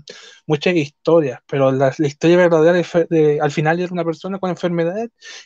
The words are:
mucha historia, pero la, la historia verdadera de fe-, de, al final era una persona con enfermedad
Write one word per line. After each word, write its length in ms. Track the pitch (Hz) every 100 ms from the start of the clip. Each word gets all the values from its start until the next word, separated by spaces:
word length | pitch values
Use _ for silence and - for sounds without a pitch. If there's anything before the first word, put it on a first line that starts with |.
| - - - - -
mucha 240 | 147 185
historia, 720 | 175 143 _ - 170 143 127 _
pero 240 | 143 135
la, 220 | 131 135 -
la 120 | 147
historia 300 | - 165 175
verdadera 360 | 175 165 160
de 100 | 180
fe-, 220 | 160 175 165
de, 300 | 165 151 147
al 120 | 147
final 280 | 156 156 175
era 140 | 180
una 100 | 180
persona 360 | 165 156 190 196
con 100 | 185
enfermedad 580 | 170 180 170 165 202 233 _ - -